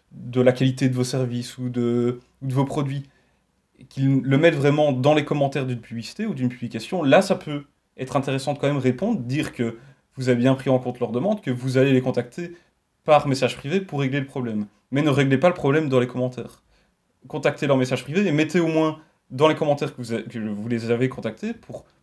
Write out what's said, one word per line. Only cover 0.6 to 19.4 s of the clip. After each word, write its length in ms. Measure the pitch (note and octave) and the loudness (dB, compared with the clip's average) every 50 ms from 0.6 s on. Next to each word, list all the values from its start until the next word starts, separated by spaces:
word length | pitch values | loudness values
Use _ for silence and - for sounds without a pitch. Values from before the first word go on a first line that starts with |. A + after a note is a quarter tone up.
| C3+ C3 C3 - C#3 B2+ | 2 0 2 2 0 0
de 60 | B2+ | 2
vos 80 | B2+ B2 | 0 -2
services 540 | B2+ - C3 C3 A#2+ A#2+ A#2+ A#2+ - - | -2 0 -2 -2 -2 -4 -6 -8 -8 -10
ou 120 | - B2+ B2 | -8 -8 -6
de, 500 | B2 A#2+ A#2+ A#2+ A#2+ A#2+ A#2+ A#2+ A#2+ B2 - _ _ _ | -2 -2 0 0 2 2 0 0 -2 -4 -10 _ _ _
ou 60 | C3 | -6
de 60 | C3+ B2+ | -2 0
vos 120 | C3+ C#3 | 0 0
produits, 380 | C#3 - D3+ C#3+ C3+ C#3 C#3+ C#3 - _ _ _ _ _ _ _ _ _ _ _ _ _ _ | 0 -2 -4 -4 -4 -4 -8 -10 -12 _ _ _ _ _ _ _ _ _ _ _ _ _ _
et 60 | - | -20
qu'ils 360 | _ - C3+ C3+ C3+ C#3 C3+ | _ -6 0 2 2 2 2
le 160 | B2 C3+ C#3 | 2 2 2
mettent 180 | - E3 E3+ D#3 | 6 6 4 4
vraiment 380 | C#3+ C#3 D3 C#3+ D3+ D3+ D3 C3 | 6 2 2 4 4 2 2 2
dans 200 | B2+ B2+ D3 D3+ | 2 4 4 4
les 120 | D#3 C#3+ | 4 2
commentaires 400 | - D#3 D3 C#3 C#3 - D3 C3 | 0 0 0 0 0 0 -4 -4
d'une 140 | B2+ B2 A#2 | -4 -6 -8
publicité 460 | A2 - A2+ A#2 A2+ - - - G#3+ | -8 -10 -10 -10 -10 -12 -10 -8 -6
ou 80 | A3+ E3 | -6 -4
d'une 160 | C3 B2+ B2 | -2 -2 -4
publication, 540 | B2+ - A#2+ A2 - A2 - - F#3+ F3+ D#3 | -4 -4 -10 -8 -8 -10 -8 -6 -4 -2 2
là 180 | C3+ C#3 F3+ | 6 6 6
ça 140 | F#3+ - F#3 | 6 4 -2
peut 300 | - - D3+ D3 D3 C#3+ _ _ _ _ _ _ | -4 -2 -8 -10 -10 -10 _ _ _ _ _ _
être 180 | - B2+ B2+ - | -12 -12 -4 -2
intéressant 380 | C#3 C3 D3 C3+ C3+ C3+ D3+ C#3+ | -2 -2 0 -4 -2 -2 -4 -4
de 60 | - | -2
quand 80 | - | 0
même 100 | C#3 C#3+ | 0 0
répondre, 420 | C#3 B2 B2+ B2 B2+ F#3 A3+ A#3+ E3 | 2 2 0 0 0 -2 -2 -2 -2
dire 340 | A#2+ A#2+ C3 D3+ C#3 - - | -2 -2 -2 -2 -2 -4 -4
que 240 | - A#2+ A2+ A2+ - - - - _ _ _ _ | -4 -4 -4 -4 -8 -18 -20 -20 _ _ _ _
vous 140 | C3 B2+ B2+ | -6 0 0
avez 100 | B2 A#2+ | 2 4
bien 160 | A#2+ C3 C3 | 4 2 2
pris 140 | C3 - C#3+ | 2 0 0
en 100 | C3 B2+ | 0 0
compte 200 | B2+ B2+ B2 - | 0 -4 -6 -4
leurs 120 | A#2+ G#2+ | -6 -4
demandes, 300 | A2 B2 D3+ G3+ G#3+ G#3 | -2 -2 -2 -2 -2 -2
que 100 | - C3+ | -4 -6
vous 260 | B2+ A#2+ B2+ C3+ B2+ | -6 -4 -4 0 2
allez 160 | C3 C3 C#3 C3+ | 4 4 6 4
les 80 | B2+ | 4
contacter 540 | B2+ C3 A#2 A#2+ A#2+ - - - F3 E3+ - - _ _ _ _ _ _ _ _ _ | 2 0 -2 -2 -6 -6 -10 -12 -12 -12 -12 -18 _ _ _ _ _ _ _ _ _
par 240 | - D3+ D3 - | 4 4 4 4
message 300 | C#3+ C3 C3 C3 A#2+ - | 2 0 0 0 -2 -2
privé 240 | - - C#3 E3 G3 | -4 -6 -4 -2 -2
pour 180 | F#3+ - - C#3+ | -2 -4 -4 -2
régler 200 | C#3 C3 C3 C#3+ | -2 0 -2 -2
le 80 | C3+ | -4
problème. 380 | C3+ - C#3 B2+ A#2 G#2+ G#2+ G#2 - _ _ _ _ | -4 -6 -6 -4 -4 -4 -4 -6 -6 _ _ _ _
Mais 100 | B2+ C#3 | -2 0
ne 80 | D3+ D3+ | 2 2
réglez 280 | C3+ C3+ C#3 C3+ C3+ | 4 2 4 4 4
pas 120 | B2+ F3 F3+ | 4 4 2
le 40 | F3 | 2
problème 360 | - - C#3 C#3 D#3 D#3+ C#3 | 2 0 2 2 2 2 2
dans 100 | C3 B2+ | 2 2
les 80 | B2 | 2
commentaires. 560 | B2 - B2+ B2+ B2+ B2 - G#2+ - - _ _ _ _ _ _ _ _ _ _ _ _ _ _ | 0 -2 -4 -4 -4 -6 -8 -12 -14 -16 _ _ _ _ _ _ _ _ _ _ _ _ _ _
Contactez 400 | - - D3 C#3 D#3 C#3+ - D#3+ | -10 -10 -2 -2 -2 0 0 2
leur 100 | C#3 C#3 | 2 4
message 260 | C3 B2+ B2+ C3+ B2 - | 2 2 0 -2 -4 -4
privé 220 | - D3 F#3+ G#3 | -2 -2 0 2
et 60 | F#3 | 2
mettez 280 | D3 D3 D#3 D#3 - F3+ | 2 2 0 2 2 0
au 80 | E3 | 2
moins 320 | D#3+ D#3+ D#3 D#3+ D#3 D3+ D3+ - _ _ _ _ _ | 2 2 2 0 0 -2 -6 -14 _ _ _ _ _
dans 160 | C3 C3 | 0 2